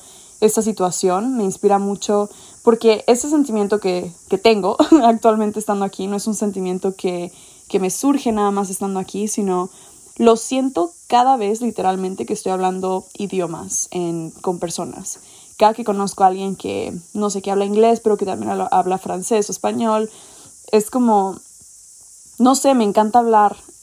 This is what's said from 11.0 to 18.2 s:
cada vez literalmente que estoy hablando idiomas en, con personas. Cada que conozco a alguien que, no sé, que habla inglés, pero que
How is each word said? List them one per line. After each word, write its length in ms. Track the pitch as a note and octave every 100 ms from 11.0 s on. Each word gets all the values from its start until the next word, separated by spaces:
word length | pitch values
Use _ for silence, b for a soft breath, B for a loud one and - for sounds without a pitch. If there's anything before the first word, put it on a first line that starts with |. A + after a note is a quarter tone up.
| -
cada 300 | A#3+ B3+ C4+
vez 240 | G3+ A3
literalmente 640 | A#3+ G#3+ F#3 F#3+ F#3 F#3+ A3+
que 60 |
estoy 200 | G#3+ F#3+
hablando 540 | F#3 F#3 F#3 F#3 F#3+ - -
idiomas 720 | G3+ F#3+ E3+ E3 G3 - -
en, 380 | F3+ E3+ E3+ E3
con 280 | - - F3
personas. 640 | E3+ F3 E3+ - F#3+ - B B B -
Cada 180 | G#3+
que 100 | A3
conozco 400 | A3+ G3+ G3+ -
a 40 | F#3+
alguien 280 | F#3+ G3 F#3
que, 360 | - G2 - F3 -
no 160 | G#3 G#3
sé, 100 | G3
que 100 | G3
habla 140 | G3
inglés, 360 | G3+ G#3 A3+ A3+
pero 160 | A3+
que 100 | G#3